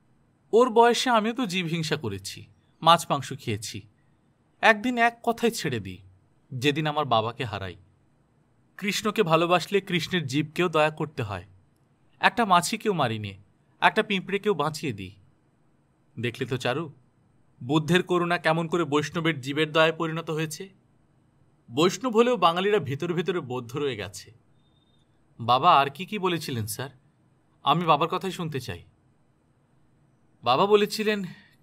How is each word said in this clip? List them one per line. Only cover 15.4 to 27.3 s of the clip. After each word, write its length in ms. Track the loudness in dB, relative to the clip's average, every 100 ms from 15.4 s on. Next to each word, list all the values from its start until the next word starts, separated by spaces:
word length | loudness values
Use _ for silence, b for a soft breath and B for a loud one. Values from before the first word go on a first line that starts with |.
| _ _ _ _ _ _ _ -8
দেখলে 260 | -6 -6 -6
তো 120 | -4
চারু, 360 | -2 -4 -6 -14 _ _ _ _ _ _
বুদ্ধের 400 | -2 0 2 0
করুণা 340 | 2 0 0 0
কেমন 300 | 0 0 0
করে 160 | -2
বৈষ্ণবের 580 | 0 0 -2 -2 -2 -2
জীবের 300 | -4 -2 0
দয়ায় 220 | 4 4
পরিণত 360 | 2 -4 -6 -6
হয়েছে। 400 | -6 -6 -8 -16 _ _ _ _ _ _ _ _ _ -8
বৈষ্ণব 440 | 2 2 2 0 4
হলেও 220 | 4 4
বাঙালিরা 420 | 2 2 2 0
ভেতরে 340 | 0 -4 -4
ভেতরে 260 | -2 -2 -4
বৌদ্ধ 380 | -6 -8 -8 -6
রয়ে 180 | -4 -4
গেছে। 360 | -8 -12 -20 -20 _ _ _ _ _ _ _ _ _ -8
বাবা 400 | 0 4 6 6
আর 100 | 4
কি 160 | -2 -10
কি 140 | -4
বলেছিলেন, 460 | -2 -4 -4 -6 -6
স্যার? 240 | -8 -12 -16 _ _ _